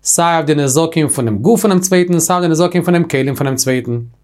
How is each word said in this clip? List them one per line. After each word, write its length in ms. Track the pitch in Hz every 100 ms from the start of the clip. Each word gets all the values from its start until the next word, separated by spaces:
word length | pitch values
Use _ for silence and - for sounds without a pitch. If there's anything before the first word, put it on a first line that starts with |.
סיי 300 | - - 170
אויף 120 | 165 151
די 80 |
נזקים 540 | 147 139 135 165 165 156
פון 160 | -
דעם 140 | 117 104
גוף 220 | 143 226
פון 100 | 214
דעם 100 | 185
צווייטן, 380 | 180 185 180 175
סיי 180 | 160 180
אויף 100 | 175
די 40 |
נזקים 320 | 160 175 175
פון 120 | 175
דעם 100 | 175
כלים 300 | 165 139 131
פון 120 | 131 139
דעם 100 | 131
צווייטן. 420 | 131 127 123 120 120 _